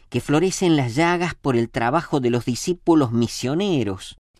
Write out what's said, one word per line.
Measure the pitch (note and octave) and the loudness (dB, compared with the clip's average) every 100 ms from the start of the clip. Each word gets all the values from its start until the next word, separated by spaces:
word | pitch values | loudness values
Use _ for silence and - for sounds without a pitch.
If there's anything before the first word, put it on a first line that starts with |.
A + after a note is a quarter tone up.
| _ | _
que | B2 | -6
florece | - D3 F#3 - F3+ | 0 2 2 0 2
en | D#3 | 2
las | B2 | 2
llagas | A2+ E3+ F3 E3+ | 0 0 0 -4
por | - D3 A#2+ | -6 -2 0
el | A#2 | 0
trabajo | - A#2 D3+ - D3+ | -2 0 0 -2 -2
de | B2 | 0
los | A#2+ | 0
discípulos | A#2 A#2+ - F3 - E3 C3 | -2 -4 -4 -4 2 4 4
misioneros, | A#2 A#2 - B2 D3+ G3+ D#3+ G#2 F#2 - - _ | 0 0 -2 -4 -2 0 0 -2 -6 -12 -20 _